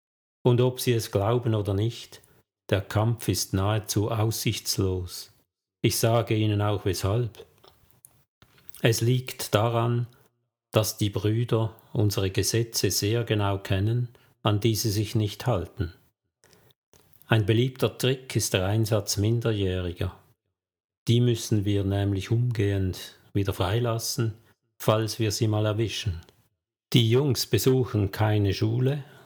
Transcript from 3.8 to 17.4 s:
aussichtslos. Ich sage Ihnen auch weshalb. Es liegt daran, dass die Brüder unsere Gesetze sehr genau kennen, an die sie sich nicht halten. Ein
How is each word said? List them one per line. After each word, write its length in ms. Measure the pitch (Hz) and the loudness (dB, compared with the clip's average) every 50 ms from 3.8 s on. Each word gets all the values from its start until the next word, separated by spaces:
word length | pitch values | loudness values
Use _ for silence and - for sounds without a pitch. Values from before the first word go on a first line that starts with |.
| 101 - - 107 101 113 | -2 -2 -2 -2 -2 0
aussichtslos. 1200 | 117 107 107 113 110 - - 120 101 - - - - - 101 95 92 92 87 87 - - - - _ _ _ _ _ _ _ _ _ _ | 0 0 0 -2 -2 -2 -2 -4 -4 -4 -4 -4 -2 0 0 0 0 -2 -6 -8 -12 -14 -16 -16 _ _ _ _ _ _ _ _ _ _
Ich 160 | - 117 - | -2 0 0
sage 380 | - - 113 113 120 110 - 113 | 2 2 2 2 2 2 2 0
Ihnen 260 | 107 107 107 104 101 | 0 2 2 2 0
auch 240 | 104 104 104 98 - | 0 0 -2 -2 -2
weshalb. 640 | 101 90 - - 95 101 120 123 110 - - - - _ _ _ - - _ _ _ _ _ - - _ _ _ _ _ _ _ _ _ _ _ _ - - - | -2 -2 -2 0 0 0 0 -2 -4 -6 -12 -20 -20 _ _ _ -20 -20 _ _ _ _ _ -20 -20 _ _ _ _ _ _ _ _ _ _ _ _ -6 0 2
Es 200 | 120 113 - 120 | 2 2 2 2
liegt 520 | 117 127 127 127 - - - - - - | 2 0 0 -2 -6 -10 -10 -4 0 0
daran, 520 | 104 110 117 117 117 117 120 120 120 123 - - _ _ _ _ _ _ _ _ _ _ _ | 2 2 2 0 0 0 0 0 -2 -2 -4 -10 _ _ _ _ _ _ _ _ _ _ _
dass 260 | - 110 110 - - | 2 2 2 0 0
die 140 | - 107 101 | -2 -2 -2
Brüder 640 | 98 - 95 104 110 113 120 120 120 110 113 110 - - _ _ - | -2 -2 -2 0 0 -2 -2 0 0 0 0 -2 -6 -10 _ _ -2
unsere 380 | - 107 104 - - 98 95 | 0 0 2 2 0 -2 -2
Gesetze 600 | 95 - 92 - - 113 117 113 - - - 101 | 0 -2 -2 0 0 0 -2 -2 -2 -2 -2 0
sehr 340 | - - - 101 113 120 117 | 0 0 -2 0 0 -2 -2
genau 340 | - 113 104 101 98 98 95 | 0 0 0 0 0 -2 -2
kennen, 500 | - - 101 95 98 107 117 123 123 120 - _ _ _ _ _ - | -2 -2 -2 0 0 0 0 -2 -2 -4 -8 _ _ _ _ _ 0
an 180 | 104 104 104 | 0 0 2
die 140 | - 117 110 | 2 0 0
sie 160 | 101 - 113 | 0 0 0
sich 240 | 98 107 107 - - | 0 0 0 0 0
nicht 320 | 113 107 98 - - - | 0 0 0 -2 -4 -2
halten. 460 | 127 117 92 85 - - - 95 82 - - _ _ _ _ _ _ _ _ _ _ _ _ _ _ _ _ _ _ _ _ _ _ _ - _ | -2 -2 -2 -2 -4 -6 -6 -6 -6 -8 -12 _ _ _ _ _ _ _ _ _ _ _ _ _ _ _ _ _ _ _ _ _ _ _ -8 _
Ein 180 | - 120 110 | 2 2 4